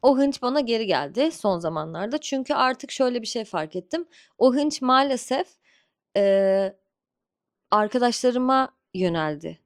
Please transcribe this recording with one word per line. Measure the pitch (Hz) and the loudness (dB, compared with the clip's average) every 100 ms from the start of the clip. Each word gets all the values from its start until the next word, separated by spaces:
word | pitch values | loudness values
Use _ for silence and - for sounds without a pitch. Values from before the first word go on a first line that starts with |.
O | 254 262 | 4 4
hınç | 277 269 | 2 0
bana | 247 277 | -2 -2
geri | 247 226 220 | 0 -2 0
geldi | 160 143 190 302 | -2 -2 -2 -2
son | 320 214 180 | 0 -2 -2
zamanlarda. | 165 160 156 165 202 294 | -2 -6 -8 -8 -6 -6
Çünkü | - 269 262 | -4 -6 -4
artık | 285 254 254 262 | 0 0 -2 -10
şöyle | - 254 247 | -2 -2 -2
bir | 220 | -6
şey | 240 | -8
fark | 214 175 156 180 | -6 -6 -6 -8
ettim. | 180 330 339 - _ _ | -6 -8 -8 -16 _ _
O | 254 | 2
hınç | 254 294 294 | 4 -2 -2
maalesef, | 254 262 277 262 - 269 370 _ _ _ _ _ _ - | 2 2 2 -2 -2 -4 -4 _ _ _ _ _ _ 0
e, | 196 196 196 190 196 196 _ _ _ _ _ _ _ _ _ | 4 4 4 2 0 -6 _ _ _ _ _ _ _ _ _
arkadaşlarıma | 208 214 247 240 233 247 247 254 262 262 _ _ | 2 2 2 0 2 0 0 2 2 0 _ _
yöneldi | 185 180 170 156 151 160 165 | -2 0 0 -2 -4 -10 -14